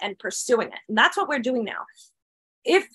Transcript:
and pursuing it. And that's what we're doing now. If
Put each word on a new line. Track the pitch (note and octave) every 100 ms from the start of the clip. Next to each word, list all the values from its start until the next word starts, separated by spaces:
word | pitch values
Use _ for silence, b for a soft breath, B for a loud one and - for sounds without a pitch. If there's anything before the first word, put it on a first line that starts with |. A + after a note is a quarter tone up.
and | G3+ G3
pursuing | G3 - - A#3 F#3+
it. | - -
And | G#3+
that's | D4+ -
what | F#4+
we're | C#4+
doing | A#3 B3+
now. | G#3 F2+ - _ - _ _ _ _ _
If | - F#4 -